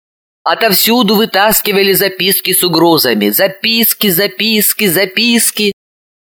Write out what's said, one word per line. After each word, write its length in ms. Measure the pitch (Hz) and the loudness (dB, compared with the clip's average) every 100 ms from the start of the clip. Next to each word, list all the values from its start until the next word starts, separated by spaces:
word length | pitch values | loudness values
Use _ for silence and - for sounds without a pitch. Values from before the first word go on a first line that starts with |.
| _ _ _ _ | _ _ _ _
Отовсюду 720 | - 170 226 185 - 240 208 208 | -4 0 0 0 2 2 2 2
вытаскивали 760 | 220 190 208 208 - 196 196 | 2 2 0 0 0 0 0
записки 600 | 180 196 190 180 185 - | 0 -2 -2 -4 -4 -4
с 100 | 175 | -2
угрозами. 680 | 180 165 170 160 127 107 - | 0 2 2 2 2 0 0
Записки, 800 | 104 190 190 226 226 220 - 214 | 0 -2 -2 -4 -2 -2 -2 -2
записки, 800 | 170 202 - 214 214 202 - 208 | 0 -2 -2 -2 0 -2 -2 0
записки. 840 | 160 196 208 233 233 - - 208 - _ _ _ _ | 0 -2 0 0 2 0 -2 -2 -2 _ _ _ _